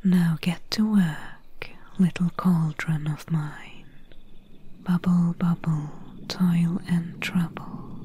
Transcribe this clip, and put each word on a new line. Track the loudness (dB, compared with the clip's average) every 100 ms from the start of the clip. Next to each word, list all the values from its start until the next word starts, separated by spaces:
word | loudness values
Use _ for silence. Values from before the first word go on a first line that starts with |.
Now | 6 6 6 2
get | 0 -2 -4
to | 0 4
work, | 6 4 0 -10 -14 -14 -12 -12 -14 -16 2
little | 2 4 -2
cauldron | 2 2 4 2 -2 -2 0 0
of | -4 -2
mine. | -2 -2 -8 -14 -14 -16 -16 -14 -14 -14 -16 -16 -16 -12 -12
Bubble, | 0 0 4 4 4 2
bubble, | 0 0 0 -2 -2 -10 -14 -14 -10
toil | 2 4 6 4 2 0
and | 0 0 -6
trouble. | -2 0 0 -4 -10 -10 -10 -12